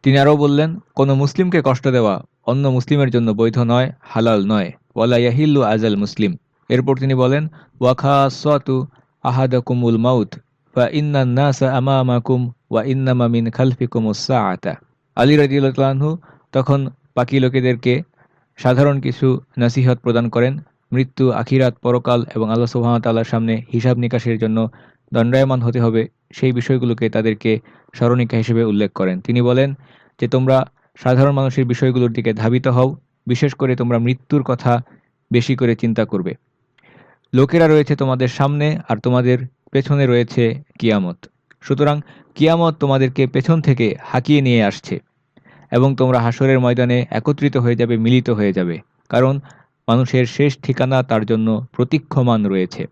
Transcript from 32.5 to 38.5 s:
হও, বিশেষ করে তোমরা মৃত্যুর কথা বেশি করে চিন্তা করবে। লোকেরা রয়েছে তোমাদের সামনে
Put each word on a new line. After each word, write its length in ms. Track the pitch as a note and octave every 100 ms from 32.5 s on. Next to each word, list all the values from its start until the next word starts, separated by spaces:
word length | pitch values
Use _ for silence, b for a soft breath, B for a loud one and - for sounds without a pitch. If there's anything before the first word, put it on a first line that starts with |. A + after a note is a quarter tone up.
| B2+ C3
হও, 280 | B2 B2+ C#3+ _ _ -
বিশেষ 280 | B2 D3
করে 220 | - C3+ B2
তোমরা 220 | A#2+ A#2+
মৃত্যুর 440 | A#2 B2+ _ D3
কথা 400 | B2+ B2 B2+ A#2+ B2 b b _ _
বেশি 240 | A#2+ A#2+ C3
করে 200 | B2 A2+
চিন্তা 280 | A#2 A2
করবে। 300 | G#2 G2+ F2+ - _ _ _ _ b b b b b
লোকেরা 340 | B2 C3+ E3+ D#3+
রয়েছে 280 | D#3 C#3 D3
তোমাদের 320 | C3+ B2+ B2+
সামনে 500 | - C#3